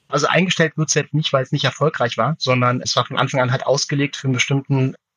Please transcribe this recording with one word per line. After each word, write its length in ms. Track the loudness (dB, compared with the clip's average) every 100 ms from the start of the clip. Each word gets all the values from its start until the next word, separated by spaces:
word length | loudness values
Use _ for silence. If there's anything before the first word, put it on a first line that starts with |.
| -6
Also 180 | -2 2
eingestellt 480 | 2 2 2 0 0
wird's 200 | -2 0
jetzt 180 | 0
nicht, 180 | -2 2
weil 120 | 0
es 80 | 0
nicht 120 | 0
erfolgreich 540 | -2 0 -2 0 -4 0
war, 180 | -2 -2
sondern 420 | 0 2 2 0
es 140 | -2 -2
war 100 | -2
von 120 | -2
Anfang 220 | -2 0
an 120 | 0
halt 140 | 0 0
ausgelegt, 520 | 0 0 -2 -2 -2
für 100 | -2
einen 60 |
bestimmten 600 | -2 0 -2 0 0 0 -4 _